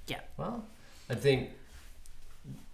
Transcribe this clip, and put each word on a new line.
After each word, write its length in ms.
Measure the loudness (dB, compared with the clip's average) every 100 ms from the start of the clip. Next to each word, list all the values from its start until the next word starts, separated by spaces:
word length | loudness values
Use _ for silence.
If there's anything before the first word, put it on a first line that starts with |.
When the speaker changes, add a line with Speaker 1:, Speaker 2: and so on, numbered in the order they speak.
| -4
Speaker 1:
Yeah. 120 | -4 -4 -2
Speaker 2:
Well, 280 | 0 -2 -6 -12 -14 -12 -2
I 60 |
think 360 | 6 8 8 6 -6 -12 -12 -12 -10 -8 -6 -8 -8 -8 -10 -10